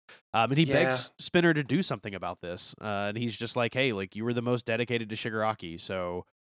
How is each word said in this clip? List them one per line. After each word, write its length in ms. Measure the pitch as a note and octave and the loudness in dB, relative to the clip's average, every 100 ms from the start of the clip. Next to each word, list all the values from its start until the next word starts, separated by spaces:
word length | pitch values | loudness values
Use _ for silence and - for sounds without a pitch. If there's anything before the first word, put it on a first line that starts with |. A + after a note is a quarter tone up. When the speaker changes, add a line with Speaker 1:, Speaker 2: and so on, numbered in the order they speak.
| _ - _ | _ -20 _
Speaker 1:
Um, 160 | A2+ A#2 | 2 4
and 80 | C#3+ | 4
he 60 | D#3 | 4
Speaker 2:
Yeah. 80 | |
Speaker 1:
begs 360 | C#3 C3 C3 - - | 4 4 2 0 -4
Spinner 360 | - F3+ E3+ | 0 4 4
to 80 | D3+ | 4
do 180 | C3 C#3+ | 2 0
something 320 | F#3+ A#2 A2 | 0 -4 -6
about 280 | F#2+ F2 F2+ | -8 -6 -8
this. 320 | F2 F2+ - - | -8 -6 -6 -6
Uh, 240 | G#2+ G2+ G2+ | -4 -2 -2
and 80 | G#2+ | -2
he's 180 | A#2+ G#2+ | -4 -4
just 200 | A#2 B2 | -2 0
like, 160 | A#2 | 0
"Hey, 200 | C3 C3+ | 2 0
like, 200 | G2+ F#2+ | 0 -4
you 100 | G#2 A#2 | -4 -2
were 80 | |
the 80 | A#2+ | -2
most 240 | A#2 B2 A#2 | 0 0 0
dedicated 420 | A2+ A#2+ A#2+ A2 | -2 0 -2 -4
to 60 | A2 | -6
Shigaraki, 640 | A#2+ A2 A2 G#2+ F2 E2+ | -4 -2 -2 -2 -6 -8
so, 460 | - F#2+ F2+ F2+ - _ | -4 -4 -4 -6 -10 _